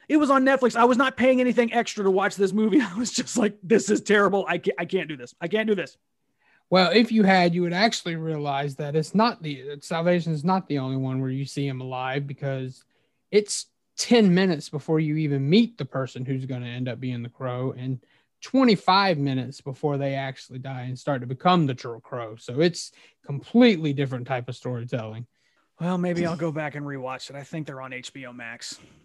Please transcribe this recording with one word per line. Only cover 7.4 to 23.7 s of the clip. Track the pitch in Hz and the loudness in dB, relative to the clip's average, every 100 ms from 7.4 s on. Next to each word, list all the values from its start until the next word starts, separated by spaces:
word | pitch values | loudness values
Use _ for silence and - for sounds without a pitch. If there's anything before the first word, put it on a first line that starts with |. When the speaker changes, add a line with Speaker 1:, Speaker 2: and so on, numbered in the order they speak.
| 175 | 6
Speaker 2:
you | 175 | 2
would | 175 | 0
actually | 175 226 - 175 165 | 2 2 0 -6 -6
realize | 160 151 147 139 143 135 | -4 -4 -2 -2 -4 -6
that | 147 156 | -2 -2
it's | 151 | 0
not | 190 233 - | 2 2 0
the, | 156 135 135 | -8 -10 -12
that | 143 | -14
Salvation | - 165 170 175 160 | -6 -2 0 0 0
is | 151 | -2
not | 160 185 185 | 0 0 0
the | 143 | -4
only | 131 131 | -2 -4
one | 131 131 | -4 -4
where | 131 | -4
you | 131 | -4
see | 135 - 139 | -6 -6 -6
him | 127 | -6
alive, | 131 127 127 139 139 | -8 -6 -4 -4 -6
because | 139 139 135 131 - _ _ _ _ _ | -6 -6 -6 -8 -12 _ _ _ _ _
it's | 208 208 - - _ _ - | 0 0 -4 -10 _ _ -10
ten | - 233 202 | 4 6 8
minutes | 180 190 156 - | 6 4 0 -4
before | 147 - 160 | -8 -2 0
you | 156 156 | 0 0
even | 151 139 139 | 0 0 4
meet | 202 233 - | 4 4 -2
the | |
person | 135 135 131 127 | -8 -6 -6 -8
who's | 131 131 131 | -6 -6 -6
gonna | 127 120 | -8 -8
end | 123 127 | -6 -6
up | 120 | -6
being | 127 120 | -6 -6
the | 117 | -8
Crow, | - 127 123 131 123 | -8 -6 -4 -4 -4
and | 131 131 _ _ _ _ | -6 -8 _ _ _ _
twenty-five | - 262 247 202 - 190 196 151 | -2 4 4 4 4 4 4 2
minutes | 139 131 127 - | 0 -2 -4 -10
before | 143 127 151 143 | -14 -6 -4 -2
they | 139 | -2
actually | 135 135 131 - 127 | -4 -6 -10 -16 -14
die | 135 131 | -12 -10
and | 123 127 | -10 -8
start | - 135 | -4 -4
to | 123 | -6
become | 135 180 180 143 | -2 2 4 2
the | |
true | 123 127 113 | -2 -10 -12
Crow. | - 123 113 113 | -12 -12 -12 -12
So | - 143 | -6 0
it's | 175 170 - - _ _ | 0 0 -10 -20 _ _
completely | - 139 - 233 240 | -12 -10 0 6 6